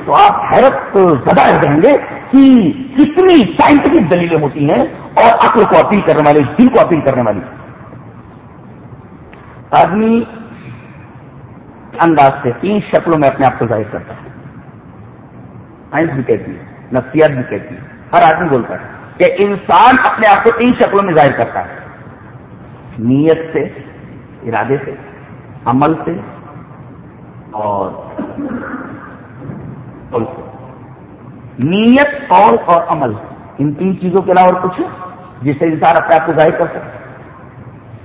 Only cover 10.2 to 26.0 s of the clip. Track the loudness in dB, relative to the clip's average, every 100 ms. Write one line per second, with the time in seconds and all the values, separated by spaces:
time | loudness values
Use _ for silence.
10.2 | -2 -12 -20 -20 -20 -20 -20 -20 -20 -20
11.2 | -20 -20 -20 -20 -20 -20 -12 -2 0 4
12.2 | 2 2 -6 -4 -4 -4 -2 -2 0 0
13.2 | 0 0 -2 0 -4 -4 -6 -10 -14 -18
14.2 | -20 -20 -20 -20 -20 -20 -20 -20 -20 -20
15.2 | -20 -20 -20 -20 -20 -20 -8 -4 -4 -4
16.2 | -4 -4 -6 -16 -18 -20 -6 -6 -2 0
17.2 | 0 0 -8 -10 -12 -18 -20 -20 -2 2
18.2 | 2 2 0 -2 -4 -10 -14 -20 -12 0
19.2 | 0 2 -2 -2 0 4 6 4 2 2
20.2 | 2 2 2 0 0 0 0 0 0 2
21.2 | 2 0 -6 -6 -10 -14 -20 -20 -20 -20
22.2 | -20 -20 -20 -20 -20 -20 -18 -6 -2 2
23.2 | 2 0 -2 -6 -6 -10 -20 -20 -20 -20
24.2 | -20 -16 -8 -4 -2 -4 -6 -14 -18 -20
25.2 | -20 -20 -20 -10 -4 0 0 -2